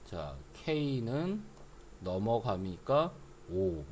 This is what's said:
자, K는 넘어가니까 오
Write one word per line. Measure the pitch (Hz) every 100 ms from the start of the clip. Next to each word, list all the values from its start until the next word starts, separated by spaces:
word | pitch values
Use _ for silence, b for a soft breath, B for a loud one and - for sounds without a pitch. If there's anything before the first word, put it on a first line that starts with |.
자, | - 90 73 67 -
K는 | - - 156 147 135 113 135 175 214 208 - - - - -
넘어가니까 | 92 92 107 117 117 92 95 87 - 139 170 - - - -
오 | 180 190 160 135